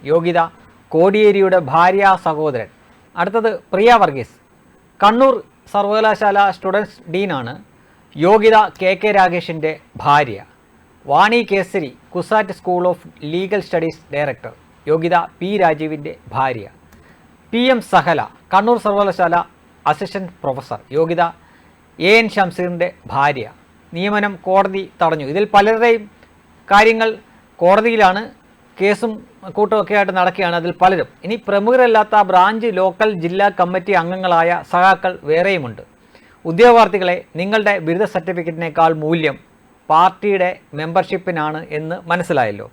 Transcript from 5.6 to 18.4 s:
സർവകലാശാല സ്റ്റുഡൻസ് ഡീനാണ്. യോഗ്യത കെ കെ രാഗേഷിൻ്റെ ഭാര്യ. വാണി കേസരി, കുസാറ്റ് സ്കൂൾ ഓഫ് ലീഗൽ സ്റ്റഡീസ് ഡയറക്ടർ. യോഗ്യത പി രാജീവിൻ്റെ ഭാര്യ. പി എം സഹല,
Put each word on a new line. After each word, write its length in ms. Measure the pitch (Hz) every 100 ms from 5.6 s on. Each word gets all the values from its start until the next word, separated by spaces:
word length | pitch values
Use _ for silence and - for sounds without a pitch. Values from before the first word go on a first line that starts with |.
| _
സർവകലാശാല 640 | 202 202 214 220 208 208 202 202 185
സ്റ്റുഡൻസ് 420 | 190 202 202 - 170
ഡീനാണ്. 400 | 170 202 143 120 - - _ _ _ _ 143 170
യോഗ്യത 320 | 220 220 220 196 -
കെ 100 | 185 185
കെ 80 | 214 202
രാഗേഷിൻ്റെ 540 | 185 175 165 160 156 156 _ -
ഭാര്യ. 340 | - 147 139 101 - _ _ _ _ _ -
വാണി 280 | 147 208 240 214
കേസരി, 380 | 196 180 196 139 - _ -
കുസാറ്റ് 420 | - 214 196 -
സ്കൂൾ 240 | - 180 180
ഓഫ് 160 | 180 165 - 151
ലീഗൽ 300 | 170 190 202 -
സ്റ്റഡീസ് 360 | 170 165 - _
ഡയറക്ടർ. 400 | 143 147 127 113 - _ _ -
യോഗ്യത 260 | 160 170 175 175 _
പി 120 | 180 208 170
രാജീവിൻ്റെ 500 | 156 156 151 147 - - 123
ഭാര്യ. 320 | 135 120 98 _ _ - _ _ _ _ _
പി 120 | 226 247
എം 80 | 247 - 180
സഹല, 260 | 147 151 107 -